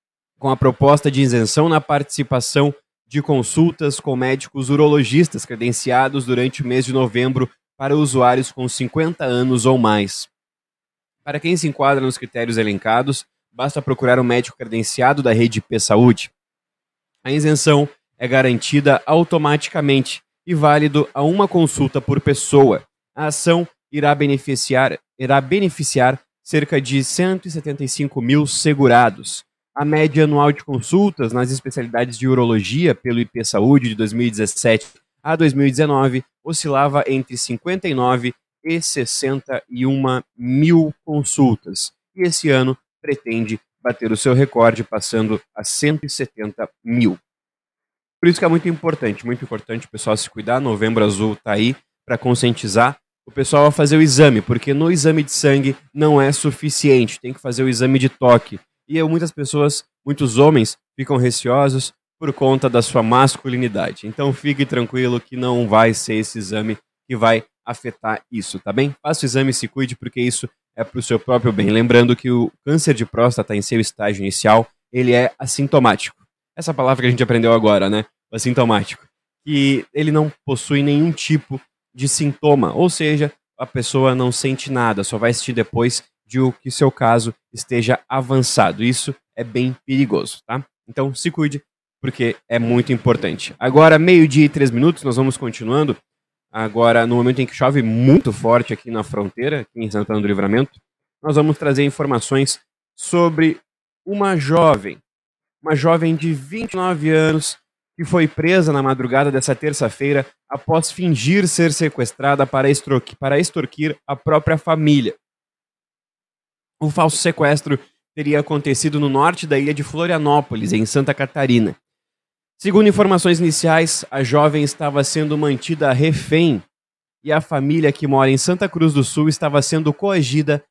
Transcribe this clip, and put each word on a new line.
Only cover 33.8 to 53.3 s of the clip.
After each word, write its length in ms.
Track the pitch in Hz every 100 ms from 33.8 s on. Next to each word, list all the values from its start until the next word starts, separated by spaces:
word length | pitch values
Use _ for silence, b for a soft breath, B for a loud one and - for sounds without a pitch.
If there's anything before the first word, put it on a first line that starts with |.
| 120
de 60 |
dois 180 | 107 110
mil 120 | 113
e 60 | 120
dezessete 560 | 107 107 - 120 110 - _ _ _
a 140 | 147
dois 180 | 160 156
mil 140 | 135 139
e 20 |
dezenove 540 | 127 151 139 135 127 - _
oscilava 600 | 151 165 151 135 143 143
entre 320 | - 135 - 123
cinquenta 500 | - 117 175 190 180
e 60 |
nove 400 | 131 123 127 123 - _ _
e 180 | 160 165
sessenta 840 | - 143 117 - 135 135 - 127 -
e 160 | 123
uma 380 | 127 135 131 127 -
mil 560 | - 120 131 160 170 156 -
consultas. 880 | - 151 - - 131 110 87 95 - - _
E 80 | 185
esse 260 | 180 165 156
ano 260 | 131 127 131 _ _
pretende 600 | 147 139 117 113 107 107 _ _
bater 320 | 123 120 113
o 60 | 110
seu 160 | 131
recorde, 500 | 127 135 120 113 110
passando 560 | 113 110 - 113 110 107 -
a 80 | -
cento 400 | 104 - 147 156
e 60 | 143
setenta 580 | - 131 - 107 107 107 _
mil. 360 | 117 120 110 92 _ _ _ _ _ _ _ _ _ _
Por 80 | 170
isso 120 | 170
que 60 |
é 20 | 175
muito 200 | 165 180
importante, 560 | 160 170 151 120 101
muito 220 | 117 123
importante 400 | 131 110 - 113
o 40 | -
pessoal 280 | 110 - 107
se 100 | -
cuidar. 320 | - 104 127
Novembro 460 | 135 104 110 113
Azul 300 | 104 98 110
tá 160 | 104 113
aí 240 | 104 117 135 _ _
pra 140 | - 120
conscientizar 840 | 127 120 123 113 107 104 123 143 _ _
o 40 | _